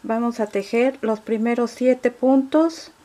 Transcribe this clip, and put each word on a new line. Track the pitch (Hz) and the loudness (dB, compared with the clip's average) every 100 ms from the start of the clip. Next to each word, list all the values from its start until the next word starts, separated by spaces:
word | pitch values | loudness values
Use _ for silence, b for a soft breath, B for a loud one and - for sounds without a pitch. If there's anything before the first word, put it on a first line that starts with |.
Vamos | 214 226 233 233 | -4 -2 -2 -2
a | 214 | -4
tejer | 202 196 233 254 269 | -4 -2 0 0 0
los | 220 214 | -4 -4
primeros | - 220 226 240 233 | -4 -2 0 0 -2
siete | - 254 254 247 | 0 0 2 -2
puntos | 240 254 269 262 311 330 320 - _ | 0 2 2 4 2 2 -2 -20 _